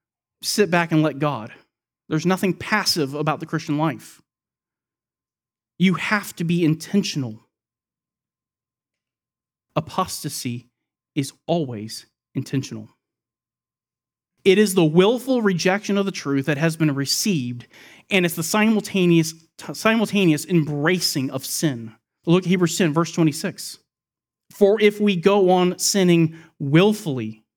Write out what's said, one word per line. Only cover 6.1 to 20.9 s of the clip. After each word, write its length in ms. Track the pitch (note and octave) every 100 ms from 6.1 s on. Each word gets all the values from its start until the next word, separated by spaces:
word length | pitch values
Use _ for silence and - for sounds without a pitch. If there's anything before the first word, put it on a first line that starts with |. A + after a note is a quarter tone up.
| G#3+ F#3+ -
to 80 |
be 220 | E3 E3+ D#3+
intentional. 840 | D#3 - G3+ G3 D3+ B2 G#2+ _ _ _ _ _ _ _ _ _ _ _ _ _ _ _ _ _ _ _ _ _ _ _ D#3
Apostasy 920 | D#3 - F3+ - D3 - B2 A#2+ - _ _ _ _ D3+
is 160 | C3+ _ -
always 580 | E3+ C3+ A2 A2 - - _ _
intentional. 560 | C3+ - C3+ - A2+ G#2+ _ _ _ _ _ _ _ _ _ _ _ _ _ _ _
It 140 | G3 F#3+
is 160 | G#3
the 100 | F#3
willful 580 | D#3 E3+ G3 B3 C4 B3
rejection 560 | G#3 F3 F3+ G3+ G#3 G3+
of 80 | G3
the 60 |
truth 340 | - C#3+ C#3 C3+
that 100 | C#3
has 180 | E3 D#3+
been 180 | D#3
received, 760 | C#3 C3+ - A3 E3 A#2+ B2 - - - - -
and 160 | G3 F3
it's 100 | E3+
the 80 |
simultaneous, 880 | D#3+ G#3+ G#3+ G#3 G3+ G3 F3 E3 D#3+ - _ - -
simultaneous 720 | D3 A3 A3+ G3+ G3+ F3+ D3+ -
embracing 840 | F3 D3+ D3 D#3